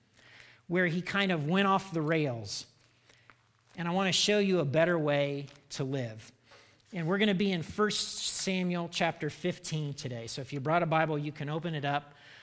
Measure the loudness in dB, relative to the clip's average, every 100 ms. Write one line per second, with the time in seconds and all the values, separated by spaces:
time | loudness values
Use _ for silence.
0 | _ _ -20 -20 -20 -20 -2 2 2 0
1 | -2 0 2 2 2 2 4 2 0 -2
2 | 2 2 2 -2 -6 -8 -10 _ _ _
3 | _ -20 _ -20 _ _ _ -8 -2 0
4 | 2 2 4 4 4 4 4 4 4 4
5 | 2 2 2 -2 -8 -16 -12 -6 -4 -2
6 | -4 -8 -18 -20 _ -20 -20 _ _ -6
7 | -2 2 2 2 2 0 -4 0 0 0
8 | -4 -4 -4 -2 -2 0 0 -2 -2 0
9 | 0 0 -6 -4 -4 -4 -4 -4 -4 -6
10 | -8 -8 -10 -10 -8 -6 0 2 4 2
11 | 2 0 -4 -8 -6 -4 -4 -4 -2 -2
12 | -4 -20 -20 -20